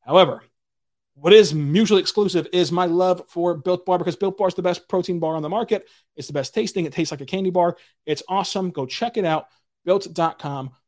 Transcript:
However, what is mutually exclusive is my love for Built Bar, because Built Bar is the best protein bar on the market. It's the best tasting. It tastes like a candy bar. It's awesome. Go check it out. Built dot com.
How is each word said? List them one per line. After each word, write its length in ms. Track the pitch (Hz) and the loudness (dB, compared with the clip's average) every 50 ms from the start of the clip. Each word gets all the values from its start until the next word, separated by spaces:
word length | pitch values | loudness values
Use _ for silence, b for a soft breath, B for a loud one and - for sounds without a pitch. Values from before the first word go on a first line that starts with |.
However, 440 | _ 123 143 180 185 147 - - - _ _ _ _ _ _ _ _ _ _ _ _ _ _ 139 | _ 2 4 4 4 4 2 -8 -12 _ _ _ _ _ _ _ _ _ _ _ _ _ _ _
what 120 | 143 165 202 | 4 8 8
is 200 | 220 208 156 147 | 8 8 8 2
mutually 480 | 156 147 143 147 190 226 - 214 190 | -2 -2 2 2 2 4 4 4 2
exclusive 460 | 175 - - - 208 190 - 175 151 - - | 2 0 0 0 0 2 0 -2 -2 0 0
is 180 | 180 175 139 | 0 0 2
my 160 | 170 175 180 | 0 0 0
love 380 | 175 165 175 180 185 180 180 - | 0 2 2 2 2 0 -2 -4
for 300 | - - 175 170 175 170 | -12 -6 -2 -2 -2 -2
Built 280 | 156 131 185 180 175 - | -2 -2 -2 -2 -2 0
Bar, 140 | - 180 180 | 0 0 0
because 160 | 175 180 160 | 0 -2 -4
Built 240 | - 196 196 190 196 | -2 -4 -4 -2 0
Bar 100 | 208 185 | -2 -2
is 60 | 175 | -2
the 80 | - 175 | -2 -2
best 260 | 180 175 - _ _ | -2 -2 -2 _ _
protein 300 | - 185 175 - 180 170 | -4 -4 -2 -2 -4 -4
bar 160 | 165 156 160 | -2 -4 -4
on 80 | 160 151 | -4 -6
the 60 | 151 | -4
market. 400 | 180 220 233 - 226 196 - b b b b b _ | -4 -4 -2 -2 -4 -4 -4 b b b b b _
It's 140 | - 139 - | -16 -14 -8
the 40 | 147 | -6
best 220 | 143 135 - _ | -6 -6 -4 _
tasting. 300 | 220 220 202 - 190 170 | -6 -6 -4 -4 -4 -6
It 60 | 151 - | -4 -4
tastes 180 | - 165 - | -4 -4 -4
like 100 | 160 135 | -6 -10
a 60 | 143 | -10
candy 240 | - - 190 190 185 | -8 -6 -4 -4 -2
bar. 260 | 175 185 175 170 170 b b b b b _ | 0 2 2 2 0 b b b b b _
It's 160 | - 151 147 - - | -6 -6 -6 -4 -4
awesome. 420 | 185 196 190 - - 202 185 180 | -4 -4 -2 -2 -4 -4 -4 -4
Go 160 | - - - | -4 -6 -8
check 300 | - - - 233 240 233 | -8 -6 -6 -6 -4 -2
it 80 | 233 190 | -2 0
out. 220 | 165 156 156 - _ _ _ _ _ _ _ _ | 0 0 -2 -4 _ _ _ _ _ _ _ _
Built 220 | 170 185 196 196 175 165 | 0 0 0 0 -6 -4
dot 240 | 170 165 160 - _ | -2 -2 -2 -2 _
com. 320 | - 147 143 139 131 135 123 _ _ | -8 -8 -6 -6 -8 -10 -12 _ _